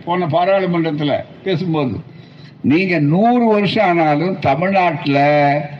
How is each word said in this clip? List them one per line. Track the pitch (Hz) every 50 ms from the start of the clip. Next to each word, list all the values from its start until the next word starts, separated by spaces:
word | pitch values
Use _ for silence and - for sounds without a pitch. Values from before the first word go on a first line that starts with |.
| -
போன | 170 175 180 175
பாராளுமன்றத்துல | 151 151 170 180 190 196 196 190 185 175 170 160 160 151 147 151 143 120 - - - - - -
பேசும்போது, | 190 185 147 190 175 160 151 143 123 98 90 - - - - - - - - - - - -
"நீங்க | - 117 143 175 190 185 175 160
நூறு | 147 143 160 190 220 233 247 247 233
வருஷம் | 226 214 208 202 175 - 220 202 180
ஆனாலும் | 170 170 160 156 147 147 165 190 185 -
தமிழ்நாட்டுல | - 143 131 151 180 196 196 190 180 175 151 135 - 143 139 143 143 147 147 147 143 143 143 151 147 - - -